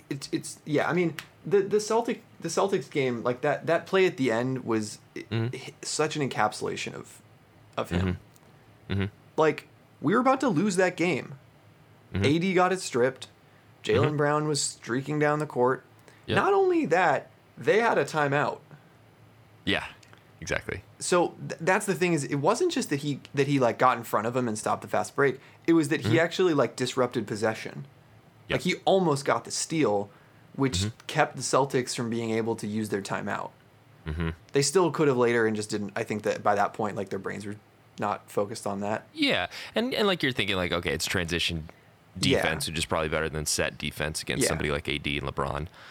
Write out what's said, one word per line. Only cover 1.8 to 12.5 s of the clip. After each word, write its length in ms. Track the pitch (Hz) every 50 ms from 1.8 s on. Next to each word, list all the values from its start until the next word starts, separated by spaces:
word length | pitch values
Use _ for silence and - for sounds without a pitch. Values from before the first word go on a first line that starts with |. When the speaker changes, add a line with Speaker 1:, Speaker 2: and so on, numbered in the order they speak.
| 208 - 220 233 240 254 208 - - - - -
Speaker 1:
the 80 | - 165
Celtics 400 | - 196 190 196 202 160 139 -
game, 320 | - 151 135 127 120 113 110
like, 180 | 123 120 -
that, 240 | - 147 135 - -
that 200 | 147 165 165 165
play 180 | - 190 190 185
at 120 | 180 180
the 140 | - 131 117
end 340 | 113 117 123 131 131 123 -
was 340 | 117 110 110 107 107 - - - - -
i-, 60 | - - -
Speaker 2:
Mm-hmm. 240 | 107 113 113 120 127
Speaker 1:
hi-, 160 | - - - - -
such 340 | - - - - 151 156 151
an 120 | 151 139 117
encapsulation 640 | - 127 107 107 - - 107 98 95 - - - -
of, 280 | - - - - - - - - - _ _ _ - - - -
of 140 | 120 113 -
him. 280 | 87 87 92 92 90 - - - - - _ - - - - - - - - -
Speaker 2:
Mm-hmm. 40 | 92
Mm-hmm. 120 | 98 95 98 - - - - -
Speaker 1:
Like, 320 | - 156 151 147 - - - - - _ _ _ -
we 120 | - 151 202
were 60 | 247
about 200 | 247 262 254 262
to 80 | 302 247
lose 260 | 170 147 202 214 170
that 200 | 185 185 180 180
game. 400 | - 165 185 147 117 - - - - - - - - _ - - _ - - - - - - -
Speaker 2:
Mm-hmm. 120 | 92 101
Speaker 1:
A 140 | 135 156 170
D 140 | 175 190